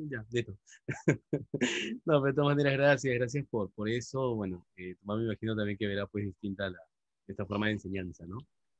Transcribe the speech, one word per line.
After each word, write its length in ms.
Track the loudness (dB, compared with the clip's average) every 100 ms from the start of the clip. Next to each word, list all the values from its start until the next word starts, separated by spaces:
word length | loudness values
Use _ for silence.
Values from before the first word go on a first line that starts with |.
| -4
ya, 160 | -6 -2
listo. 260 | -2 -2 -6 _ -18 -8
<laughs> 1120 | -2 0 0 0 -6 -4 -2 0 0 -4 -4 4
No, 160 | 4
pero 20 | 4
de 80 |
todas 220 | 4 4 4
maneras, 180 | 4
gracias, 420 | 6 6 6 4 0
gracias 300 | 0 -2 -2
por, 220 | -2 -2
por 160 | -4 -2
eso. 460 | -2 -2 -2 0 0
Bueno, 300 | -2 -6 -10 -12
eh, 180 | -12 -10
tu 100 | -4
mamá 140 | -2
me 40 | 0
imagino 280 | -2 -2 -2
también 220 | -2 -2
que 100 | -2
verá, 200 | -2 -4
pues, 180 | -4 -4
distinta 440 | -6 -6 -4 -6
la, 100 | -8 -16 _ _ _ -14
esta 180 | -8 -4
forma 220 | 0 0
de 60 |
enseñanza, 520 | 0 -4 -6 -8 -10 -12
¿no? 140 | -12 -14 _ _ _